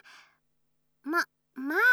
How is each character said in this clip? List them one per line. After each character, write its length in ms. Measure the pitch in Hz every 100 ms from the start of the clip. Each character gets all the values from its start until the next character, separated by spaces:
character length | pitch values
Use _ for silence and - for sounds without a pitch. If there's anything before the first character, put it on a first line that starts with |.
| - - - _ _ _ _ _ _ _
ま、 240 | 269 330 - _ _
ま 220 | - 269 330
あ、 20 | 494